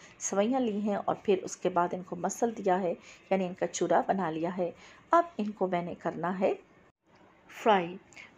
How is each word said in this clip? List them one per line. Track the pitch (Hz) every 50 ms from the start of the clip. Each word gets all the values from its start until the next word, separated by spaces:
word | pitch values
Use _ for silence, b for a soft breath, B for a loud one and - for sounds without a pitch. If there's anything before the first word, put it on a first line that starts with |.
| B B B B
सेवइयाँ | - - - 196 202 226 262 269
ली | 254 226 202 208
हैं | 208 226 202 -
और | - - 170 - -
फिर | - 196 180
उसके | - - - - - 180
बाद | 180 180 175 175 -
इनको | 185 180 - 175 175
मसल | 170 190 196 - 247 233 220
दिया | - 196 196 180
है, | 185 202 170 170 B B B B B B - 196
यानी | 190 190
इनका | 180 180 - 175 170
चूरा | - - 180 170 165 - - -
बना | - 190 185 160
लिया | 160 160 160 170 175
है। | 190 180 170 180 B B B B B B B -
अब | 339 339 339 - -
इनको | 214 208 208 - 196 185
मैंने | 185 175 175 175 -
करना | - - 175 165 160 156 175 190
है | 185 208 - 392 392 - _ _ - - _ _ _ _ _ _ - - - _ _ _ -
फ्राई। | - - - 233 208 196 175 170 180 196 - _ B B B B B